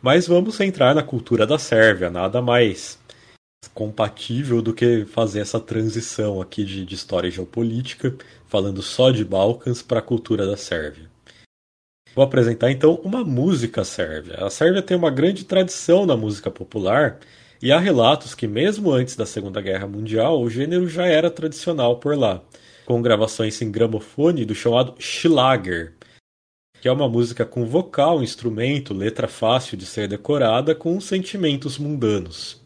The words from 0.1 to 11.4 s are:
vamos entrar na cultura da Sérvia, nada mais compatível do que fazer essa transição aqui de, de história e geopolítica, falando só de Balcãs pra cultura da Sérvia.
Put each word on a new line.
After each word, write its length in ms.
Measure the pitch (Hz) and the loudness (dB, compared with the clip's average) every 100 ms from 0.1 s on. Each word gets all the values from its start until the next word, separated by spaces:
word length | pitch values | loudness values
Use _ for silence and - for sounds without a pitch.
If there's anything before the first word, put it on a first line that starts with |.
| 160 175 | 4 6
vamos 360 | 175 208 214 | 2 2 -2
entrar 340 | 196 185 127 147 | -2 4 4 4
na 80 | |
cultura 420 | - 120 - 113 110 | 0 -6 -2 2 2
da 140 | 156 | 2
Sérvia, 500 | - 113 110 95 90 | 2 6 6 6 -2
nada 320 | 87 95 117 | -2 -2 0
mais 560 | 123 120 117 92 - - _ - _ _ _ _ - | 2 4 4 0 -12 -18 _ -20 _ _ _ _ -20
compatível 880 | - 107 107 104 - - 120 143 120 | -10 -10 -4 -4 -4 -6 -6 0 0
do 120 | 110 | 0
que 300 | 113 120 117 104 | 0 2 2 0
fazer 360 | - 113 104 | -2 -2 -2
essa 180 | 104 117 | -4 -6
transição 800 | - 113 110 110 113 - 107 98 | -4 -4 -2 -4 -8 -4 -4 -4
aqui 220 | 90 - | -8 -6
de, 220 | 98 98 90 | -6 -6 -10
de 100 | 95 | -12
história 320 | - 90 90 | -6 -4 -4
e 40 | |
geopolítica, 840 | 90 90 - 117 117 127 - 135 131 - - _ | -6 -8 -4 -4 -4 -6 -6 -6 -6 -20 -20 _
falando 340 | 104 98 95 | -2 -2 -6
só 300 | - - 131 | -8 4 4
de 140 | 120 98 | 4 0
Balcãs 560 | 95 101 120 - 120 | 2 2 0 -4 -6
pra 200 | - 117 | -4 -4
cultura 440 | - 113 - 107 98 | -2 -4 -2 -2 -2
da 100 | 101 | -4
Sérvia. 560 | - 85 76 71 80 _ _ - | -6 -6 -6 -12 -20 _ _ -20